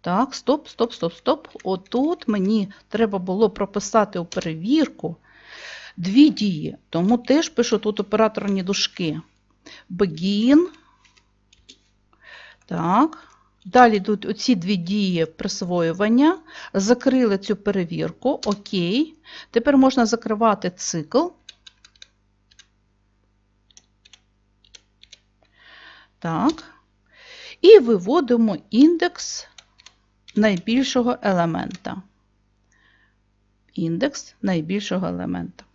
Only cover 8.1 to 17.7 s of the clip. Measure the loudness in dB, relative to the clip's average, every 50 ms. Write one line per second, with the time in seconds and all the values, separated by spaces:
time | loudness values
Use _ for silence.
8.1 | 0 2 2 0 0 -4 -4 -4 -4 -4 -2 -4 -4 -2 -4 -4 -4 -4 -6 -4
9.1 | -4 -6 -10 _ _ _ _ _ _ _ _ -20 -20 -20 -18 _ -2 -2 -2 -2
10.1 | -2 -4 -4 -2 0 0 2 6 6 6 4 2 -4 -16 _ _ _ _ _ _
11.1 | _ _ _ _ _ _ _ _ _ _ _ _ -20 _ _ _ _ _ _ _
12.1 | _ _ _ -20 -20 -20 -20 -20 -20 _ _ _ -8 -6 -2 0 2 2 2 2
13.1 | 0 -8 -20 -20 _ _ _ _ _ _ _ 0 6 6 6 8 6 2 0 -2
14.1 | -4 -4 -2 -8 -8 -4 0 0 0 0 0 -2 -2 -2 -2 -4 -2 -2 -2 0
15.1 | 0 0 -2 -2 -4 _ -8 -8 -6 -6 -6 -4 -2 -2 0 -2 -2 -2 0 2
16.1 | 4 4 4 4 4 0 -6 -20 -20 -20 -20 -6 _ -2 2 2 2 2 2 0
17.1 | 2 2 2 2 0 -2 -2 -4 -6 -4 -2 -4